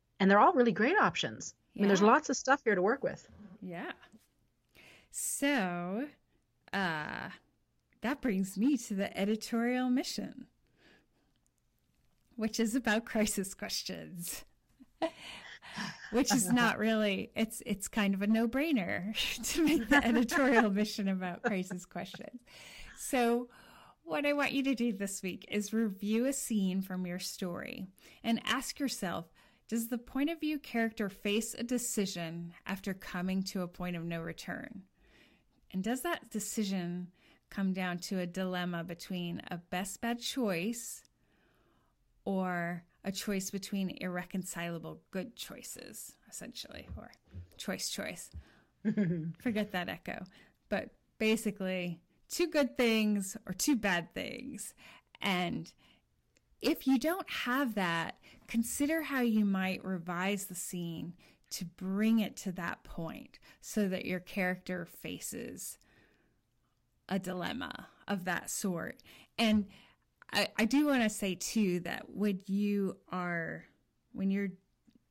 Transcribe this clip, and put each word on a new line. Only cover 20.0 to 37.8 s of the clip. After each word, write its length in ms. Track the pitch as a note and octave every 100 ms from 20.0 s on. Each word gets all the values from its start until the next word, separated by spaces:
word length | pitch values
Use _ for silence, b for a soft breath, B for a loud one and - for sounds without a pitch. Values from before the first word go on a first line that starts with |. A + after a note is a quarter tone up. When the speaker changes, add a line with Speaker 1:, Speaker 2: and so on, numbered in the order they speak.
Speaker 2:
editorial 640 | A#3 A#3 A#3+ E4 C4+ A#3+ A3
mission 380 | G3 G#3+ - F#3+
about 340 | F#3+ F#3 F3
crisis 440 | A#3+ G3 F#3 F#3 -
questions. 540 | F3+ - - - A#3+ - B B B B -
So 500 | - C4 A#3 A#3+ A#3+ B B B B B
what 240 | E4 D#4 C#4+
I 60 |
want 200 | C#4+ C#4
you 100 | C#4
to 100 | C4+
do 180 | A#3+ A#3+
this 300 | F#3+ G3 -
week 240 | F#3 - -
is 220 | G#3 G3+
review 540 | A3 A3+ F#3+ G3+ A3 B3+
a 60 |
scene 500 | C4+ - A3 F#3+ F#3+
from 240 | F#3+ F#3 F3+
your 120 | F3+
story 680 | - - F3+ F3 - - F#3+ - b b
and 180 | A3 A3+
ask 340 | - B3 - -
yourself, 480 | C#4 - F3+ E3 E3 b b b -
does 200 | A#3 A3+
the 100 | A#3+
point 300 | A#3+ C4 D4
of 120 | E4
view 180 | D4+ D4+
character 500 | - A#3 A3+ A3 G3+
face 460 | F#3+ G#3 G#3 A3+
a 80 | -
decision 920 | A#3+ B3 A#3+ - F#3+ F3+ E3 E3 E3+ - -
after 260 | F#3+ -
coming 500 | F#3+ - F3+ F#3 F#3+
to 180 | F#3+ F#3+
a 60 | F3
point 280 | F3+ F3+ F3
of 80 |
no 160 | E3 E3
return? 640 | E3 E3 - - - G3 - b b b b b b b _
And 100 | F#3+
does 200 | G3+ C4
that 280 | F4 E4+ -
decision 800 | G#3+ - - G3+ F#3+ F3 F3+ F3+ b b b _
come 220 | - F#3+
down 260 | F#3